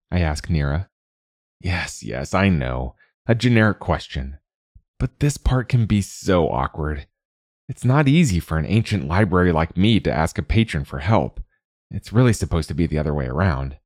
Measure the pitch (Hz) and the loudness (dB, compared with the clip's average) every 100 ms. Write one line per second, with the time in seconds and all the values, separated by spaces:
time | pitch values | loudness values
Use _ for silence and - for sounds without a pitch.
0 | - 90 80 76 - 80 71 76 95 _ | -6 -2 -2 -2 -2 -2 0 -2 -6 _
1 | _ _ _ _ _ _ 90 87 73 - | _ _ _ _ _ _ -6 -4 -6 -12
2 | 55 58 71 92 98 82 64 64 64 - | -10 -8 -2 0 2 2 -2 -4 -6 -10
3 | _ _ - 117 123 117 110 - - 78 | _ _ -2 0 2 4 4 0 -2 -4
4 | - 76 67 69 _ _ _ _ _ - | -4 -10 -10 -14 _ _ _ _ _ -6
5 | 131 - 147 - - 127 120 123 104 104 | -6 -2 -2 0 0 0 2 0 2 0
6 | 95 - - 90 73 58 65 78 76 73 | -2 -6 0 2 2 0 -4 -4 -6 -6
7 | - _ _ _ _ _ - - 120 139 | -10 _ _ _ _ _ -16 -4 0 2
8 | 139 156 151 85 - 80 73 113 - 104 | 4 4 4 2 -2 -4 0 0 0 -2
9 | 69 87 104 90 90 80 82 - 104 107 | 0 0 2 4 4 2 0 2 2 2
10 | 80 64 80 - 78 113 113 78 71 69 | 0 0 -2 -2 0 0 0 -2 -6 -6
11 | 80 110 60 - - _ _ _ - - | 0 0 0 -6 -16 _ _ _ -14 -14
12 | - 104 123 104 82 85 76 76 82 76 | -2 2 4 2 -2 -2 -2 -2 -2 0
13 | 76 73 64 69 95 67 67 71 | -2 -2 -4 0 0 0 -6 -10